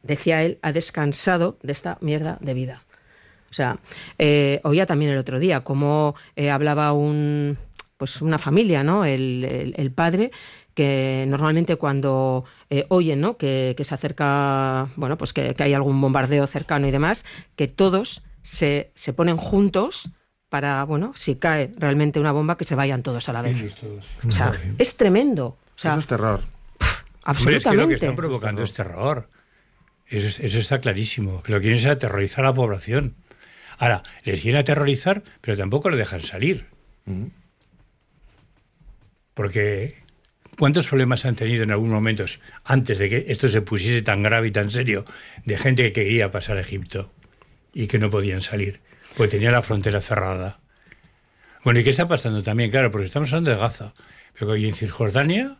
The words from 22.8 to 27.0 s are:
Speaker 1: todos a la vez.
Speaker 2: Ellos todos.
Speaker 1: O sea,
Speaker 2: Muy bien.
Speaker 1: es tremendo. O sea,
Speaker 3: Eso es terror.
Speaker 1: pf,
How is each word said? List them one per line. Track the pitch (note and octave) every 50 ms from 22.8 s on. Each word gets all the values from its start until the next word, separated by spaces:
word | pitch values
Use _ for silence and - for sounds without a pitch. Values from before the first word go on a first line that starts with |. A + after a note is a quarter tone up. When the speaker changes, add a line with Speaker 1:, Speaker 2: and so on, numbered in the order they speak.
| C#3 C3+ C3+ B2
Speaker 1:
todos | B2 C#3 B2 A#2+ - -
a |
la | A#2+ A#2
vez. | A#2+ A#2+ B2 A#2+
Speaker 2:
Ellos | A2 G2+ G2
todos. | - - G#2+ G#2 G2+ G2 - - - -
Speaker 1:
O | A#2
sea, | G#2+ F#2 B2 B2
Speaker 2:
Muy | - F2
bien. | E2 F#2 G#2 -
Speaker 1:
es | E3 - -
tremendo. | - A#3 G3 F3+ G#3+ C4+ D4 A#3 D#3 C3
O | A#2 - _ _ _ _
sea, | - - D#3+
Speaker 3:
Eso | D3+ D#3
es | D3+
terror. | - B2 G#2+ G#2+ A2 G#2 F#2+ - - - - - - - _
Speaker 1:
pf, | - - - -